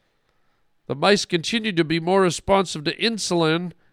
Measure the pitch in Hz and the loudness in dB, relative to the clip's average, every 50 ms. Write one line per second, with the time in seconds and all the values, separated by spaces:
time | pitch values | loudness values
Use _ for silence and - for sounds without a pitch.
0 | _ _ _ _ _ _ _ _ _ _ _ _ _ _ _ _ _ - 131 139 | _ _ _ _ _ _ _ _ _ _ _ _ _ _ _ _ _ -10 -6 0
1 | 160 190 208 - - - 180 170 147 - 226 233 214 220 185 165 165 147 165 165 | 2 2 2 2 0 -2 -2 -4 -2 -2 -4 -2 -2 -2 0 0 0 0 0 -2
2 | 160 175 190 196 190 175 - - - - 196 196 190 - - 156 147 170 - - | 0 2 2 4 4 2 0 -2 0 2 2 2 2 0 -4 -6 -6 -6 -4 -2
3 | 175 233 226 196 - - 180 170 165 156 160 170 180 175 - _ _ _ | -2 -2 -2 -2 -4 0 0 2 2 2 2 0 -2 -6 -12 _ _ _